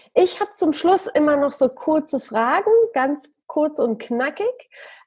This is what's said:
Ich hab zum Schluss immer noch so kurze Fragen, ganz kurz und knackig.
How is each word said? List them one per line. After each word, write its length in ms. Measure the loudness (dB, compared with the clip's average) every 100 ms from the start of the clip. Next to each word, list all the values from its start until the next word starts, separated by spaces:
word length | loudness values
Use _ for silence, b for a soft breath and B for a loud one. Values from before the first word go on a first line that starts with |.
| b
Ich 280 | 0 0 0
hab 160 | -8 -2
zum 160 | -2
Schluss 340 | 0 2 2 0
immer 300 | 0 2 2
noch 160 | 0
so 180 | 0 -2
kurze 500 | 0 0 0 0 -6
Fragen, 500 | -4 -2 0 0 4 4 4
ganz 320 | 0 -2 -4 -10 _ -6
kurz 320 | -2 -2 0
und 200 | -4 -4
knackig. 480 | -6 -4 -4 -4 -6 -6 -12 B B B